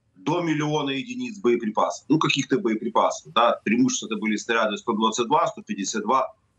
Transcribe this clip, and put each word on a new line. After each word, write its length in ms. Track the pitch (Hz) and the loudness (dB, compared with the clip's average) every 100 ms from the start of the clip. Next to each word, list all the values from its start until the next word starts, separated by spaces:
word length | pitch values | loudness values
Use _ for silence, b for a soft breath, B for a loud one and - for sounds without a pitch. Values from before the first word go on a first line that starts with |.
| _ - | _ -10
до 180 | 139 175 | -4 -2
миллиона 500 | 165 151 151 151 139 | 0 0 0 0 -2
единиц 480 | 135 120 123 123 101 | -4 -6 -6 -8 0
боеприпасов. 640 | 120 120 107 104 90 - - | 2 2 2 0 0 -2 0
Ну, 100 | 147 | 2
каких-то 400 | 156 139 - 123 | 2 0 0 0
боеприпасов, 720 | 110 107 113 110 92 - - | 0 -2 0 2 2 0 -4
да. 260 | 113 117 - | 2 2 2
Преимущественно 500 | - 117 127 - 104 | 0 2 2 0 -6
это 80 | 107 | -4
были 140 | 107 101 | -2 -2
снаряды 420 | - 113 107 101 | 0 0 0 -2
сто 160 | 117 | -4
двадцать 340 | 107 113 113 117 | 0 0 0 0
два, 200 | 156 175 | 2 0
сто 140 | - | -4
пятьдесят 420 | 104 98 95 110 | -8 -6 -6 -4
два, 320 | 101 131 - - _ | 0 0 0 -8 _